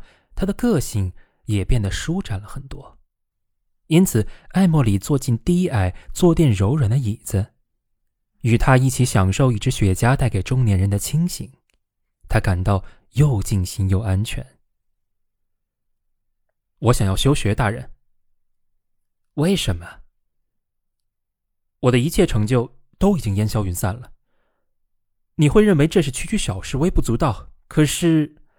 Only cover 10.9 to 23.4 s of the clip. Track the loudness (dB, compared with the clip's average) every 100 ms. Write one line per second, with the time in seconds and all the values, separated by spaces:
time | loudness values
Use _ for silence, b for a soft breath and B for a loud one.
10.9 | -2 -2 -2 -2 -4 -14 _ _ _ _
11.9 | _ _ _ -2 0 2 0 0 -2 b
12.9 | b b 0 2 2 0 -2 -2 -2 -2
13.9 | 0 0 -2 -2 -8 -12 _ _ _ _
14.9 | _ _ _ _ _ _ _ _ _ _
15.9 | _ _ _ _ _ _ _ _ _ 0
16.9 | 2 2 2 2 0 0 0 -2 -4 -12
17.9 | -20 _ _ _ _ _ _ _ _ _
18.9 | _ _ _ _ -4 0 0 -2 -4 -8
19.9 | -20 -20 _ _ _ _ _ _ _ _
20.9 | _ _ _ _ _ _ _ _ _ 2
21.9 | 2 2 2 2 2 0 0 -2 -10 _
22.9 | _ 0 0 -2 -2